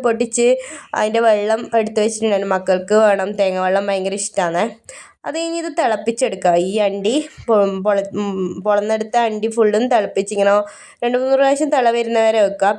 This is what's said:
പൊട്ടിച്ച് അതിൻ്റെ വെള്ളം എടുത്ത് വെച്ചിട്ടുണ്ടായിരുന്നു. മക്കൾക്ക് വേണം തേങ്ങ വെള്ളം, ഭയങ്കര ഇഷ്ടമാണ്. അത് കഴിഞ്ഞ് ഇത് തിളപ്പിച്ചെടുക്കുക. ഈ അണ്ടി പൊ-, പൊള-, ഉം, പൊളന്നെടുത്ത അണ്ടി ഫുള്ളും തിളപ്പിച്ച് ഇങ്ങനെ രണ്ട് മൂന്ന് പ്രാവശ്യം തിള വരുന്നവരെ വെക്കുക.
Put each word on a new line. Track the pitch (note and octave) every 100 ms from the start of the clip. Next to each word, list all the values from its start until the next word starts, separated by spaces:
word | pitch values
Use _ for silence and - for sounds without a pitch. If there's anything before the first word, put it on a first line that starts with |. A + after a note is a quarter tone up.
| B3+
പൊട്ടിച്ച് | A3+ A#3 A#3+ A#3+ B3+ - G#3 -
അതിൻ്റെ | - G#3+ A3 A#3
വെള്ളം | G#3 G#3 A3 A#3+ A3+
എടുത്ത് | G#3+ G#3+
വെച്ചിട്ടുണ്ടായിരുന്നു. | G#3+ G#3+ A3 G3+ G3 F#3
മക്കൾക്ക് | F#3+ F#3 F#3 G#3+ G#3+
വേണം | G3+ F#3+
തേങ്ങ | G3+ G3 F#3 F#3
വെള്ളം, | F#3+ G3+
ഭയങ്കര | G3 F#3+ F#3+
ഇഷ്ടമാണ്. | - - F3 E3 A3+ - - - - _ -
അത് | D4+
കഴിഞ്ഞ് | E4 E4
ഇത് | E4 D4+
തിളപ്പിച്ചെടുക്കുക. | C4+ G#3+ A3 A3+ A#3+ F#3+ F#3 F3 F#3
ഈ | G#3
അണ്ടി | G3+ G3 G3 C4+ D4+ -
പൊ-, | - G#3+ G3 F#3+
പൊള-, | G3 G3+ G3 G3+
ഉം, | G3+ F#3+ F3+ F#3
പൊളന്നെടുത്ത | F#3+ G#3 G#3+ A3 A3 A#3+
അണ്ടി | A#3 G#3+ A3
ഫുള്ളും | A3 G#3+ G#3 B3
തിളപ്പിച്ച് | A#3+ G3+ G3 G3
ഇങ്ങനെ | G3+ G3+ G3+ G#3 - - -
രണ്ട് | A#3+ B3
മൂന്ന് | C4 C4+
പ്രാവശ്യം | C#4 C#4 D4
തിള | D4 A#3+
വരുന്നവരെ | A#3 A#3 A3+ A3+ A3
വെക്കുക. | G3+ G3 G3